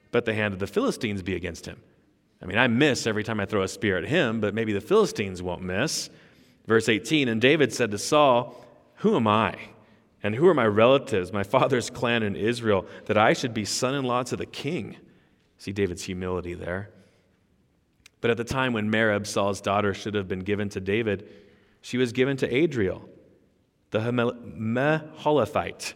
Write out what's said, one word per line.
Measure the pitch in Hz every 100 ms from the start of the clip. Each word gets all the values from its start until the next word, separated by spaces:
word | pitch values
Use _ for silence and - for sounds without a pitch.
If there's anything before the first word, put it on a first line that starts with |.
| _
but | 120
the | 113
hand | 107 107
of | 92
the | 98
Philistines | - 262 - 113 101
be | 90 87
against | 87 82 -
him." | 87 _ _ _ _ _ _
I | -
mean, | 101
I | 127
miss | 113 151 113 117
every | 107
time | 107 107
I | 98
throw | 104
a | 98
spear | - 107 92
at | 82
him, | 165 127 113
but | 104
maybe | 104 110
the | 98
Philistines | - 208 202 - 98 90
won't | 90 85
miss. | 92 92 156 - - - - _ _ _ -
Verse | 113 110
eighteen, | - 151 156 127
"And | 110
David | 123 156 127
said | - 117
to | 101
Saul, | - 151 143 120 120 - - - _ -
'Who | 190
am | 160 110
I? | 107 101 - - - _ _ _ _
And | 104
who | 113 180
are |
my | 151 113
relatives, | 104 117 139 - 101 90
my | 101
father's | 98 131 139 127 104
clan | - 123 117
in | 107
Israel, | 73 107 120 113 98 87 -
that | - 107
I | 113
should | 165 131
be | 113
son-in-law | 101 - 127 139 127 123
to | 127 120
the | -
king?'" | - 139 165 101 - - _ _ _ _ _
See | -
David's | 101 98 85
humility | - 92 92 90 87
there. | 87 87 92 104 - _ _ _ _ _ _ _ _ _ _ _ _
But | 117
at | 117
the |
time | 113 131 131
when | 113 107
Merab, | 110 110 104 101
Saul's | 113 101 95
daughter, | 104 101 101
should | 92 113
have | 104 95
been | 95
given | 92 101 101
to | 98
David, | 95 107 110 98 - - - _ _ _
she | - 123
was | 127
given | 113 131 135
to | -
Adriel, | 127 170 131 92 87 - - _ _ _ _ _ _ _
the | 107
Hamel-, | 117 123 120 123 - -
Meholathite, | 110 120 143 156 156 - 151 147 110 98 87 - -